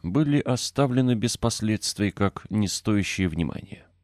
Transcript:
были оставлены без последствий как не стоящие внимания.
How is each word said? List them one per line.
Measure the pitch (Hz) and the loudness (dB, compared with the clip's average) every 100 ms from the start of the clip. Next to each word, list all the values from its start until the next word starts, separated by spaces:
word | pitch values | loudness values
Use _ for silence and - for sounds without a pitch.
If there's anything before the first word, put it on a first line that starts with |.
были | 85 107 151 143 | -2 0 2 2
оставлены | - 123 - - 139 123 127 | 0 -2 -2 0 2 2 2
без | 120 117 - | 2 0 -2
последствий | 117 - 110 110 - - 101 | -2 0 0 0 -2 -2 -2
как | - 101 - - | 0 -2 -2 -4
не | 104 101 | -2 0
стоящие | - - 104 92 - 92 | -2 0 0 0 0 0
внимания. | 78 82 - - - - _ | 0 -2 -4 -12 -16 -20 _